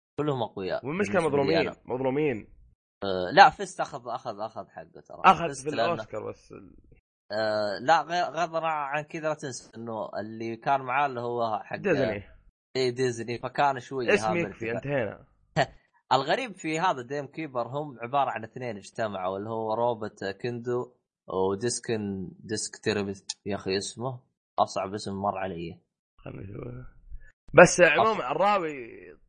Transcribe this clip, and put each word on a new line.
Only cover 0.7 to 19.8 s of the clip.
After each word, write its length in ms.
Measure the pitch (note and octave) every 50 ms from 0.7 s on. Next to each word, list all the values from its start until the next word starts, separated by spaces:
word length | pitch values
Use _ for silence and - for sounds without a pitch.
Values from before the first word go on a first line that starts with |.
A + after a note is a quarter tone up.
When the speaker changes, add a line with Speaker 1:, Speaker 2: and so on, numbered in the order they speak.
| D#2 - -
Speaker 2:
والمشكلة 280 | C3+ E3 F#3+ G#3 G3 G#3
Speaker 1:
بالنسبة 220 | F3+ D#3+ D3+ C#3 C#3+
لي 60 | C#3
Speaker 2:
مظلومين، 240 | - - - - -
Speaker 1:
أنا. 80 | - - _
Speaker 2:
مظلومين. 720 | - A#2+ B2+ C3 C3 C3 D3 D#3 C#3+ A#2+ G2+ - - - - - - _ _ _ _ _ _ G2+
Speaker 1:
آه، 260 | G2 F#2 F#2 F2+ F2 B2+
لا، 160 | F#3 F#3+ D3+
فيست 300 | - - G3+ E3+ - -
أخذ، 220 | D#3 - D3+ C3 A#2+
أخذ، 340 | A#2+ A#2 B2+ - B2 G#2 G2+
أخذ 280 | G#2+ A2 - G#2+ F#2 -
حقه 320 | - E2+ E2 E2+ - D#2
ترى. 200 | - - - - -
Speaker 2:
أخذ 220 | F#3 F3+ D#3 E3+
Speaker 1:
فيست 220 | D3 C#3 C3 B2+ D3+
Speaker 2:
في 60 | D3
Speaker 1:
لأنه 160 | - - E3+
Speaker 2:
الأوسكار 360 | E3+ - A2+ - A2+ G#2+ G#2+ G#2+
بس 240 | G#2+ - _ -
ال- 240 | G#2+ G#2 G2 - - - - - - _ _ _ _ _ _ _
Speaker 1:
آه، 460 | - - A2 G#2+ G#2+ G#2+ G#2 G#2 G2 F#2+
لا، 200 | A#2 D3 E3 D#3+
غير، 220 | D3 D#3 E3+ F3 E3+
غض 320 | A#2 C#3 D#3+ F3 E3 E3 E3 D#3+
عن 380 | D#3+ D#3 D3+ C#3+ C3+ C#3+ D3+
كذا 260 | D3+ - - E3 D3+ D#3
لا 60 | D3
تنسى 360 | D3 D#3 C3+ A#2+ - - - -
إنه 320 | A2+ A#2 A#2 A2+ G#2+ G2 - - G2
اللي 360 | G#2 A2 A2+ A2+ A2+ A#2 A2+
كان 240 | A2+ - D3 C3+ C3+
معاه 260 | C3 B2 B2 C#3+ D3
اللي 140 | C#3 B2+ A#2
هو 400 | A#2+ A#2+ A#2+ A#2+ A#2 A2+ G#2+ G2 -
حق 120 | - -
Speaker 2:
ديزني. 460 | G#2 - G3 D#3+ C#3 - - G2+ G2+ - - - - _ - _ _ _ _ -
Speaker 1:
إيه، 140 | C3 C3 B2
ديزني، 480 | A#2+ B2+ C3 B2+ A2+ A2+ A2 A#2 A#2+ A2+
فكان 420 | - B2 - - D3 C#3 C3+ B2
شوي 340 | - - C#3 C3 A#2+ A2+ G#3
Speaker 2:
اسم 120 | - A2
Speaker 1:
هذا 120 | A2 A2 G#2
Speaker 2:
يكفي، 260 | G2+ G2 F#2 - A2+ A2
Speaker 1:
الارتفاع. 60 | A#2
Speaker 2:
انتهينا. 500 | - - C#3 C#3+ C3 A2 G2+ G2+ - - _ _ _ _ _ _
Speaker 1:
<laughs> 220 | D#3+ B2+ - - - _ _ _ _ _ _
الغريب 400 | B2+ C3+ C3+ D3+ F#3+ A#3+ C4+ A3+
في 280 | F3+ - - D#3 D#3 D#3+
هذا 220 | F3+ F#3 D#3 B2+
ديم 240 | A#2+ A#2+ C#3+ D3 C#3
كيبر 400 | C#3 - D#3+ E3 C#3 B2+ B2 A#2
هم 320 | A#2 C3 D3 D#3 D3 B2+ A2
عبارة 300 | A#2 A#2+ C#3 C#3+ C3+ B2
عن 140 | A2+ A2 A2
اثنين 320 | - - B2 B2+ A#2+ G#2
اجتمعوا، 640 | G2 F#2+ - - - A2+ G#2 G2 F#2 F#2 F#2 F#2+ G2
اللي 120 | G#2 A2+
هو 240 | A2+ A2+ A2+ G#2+ A2
روبوت 500 | A#2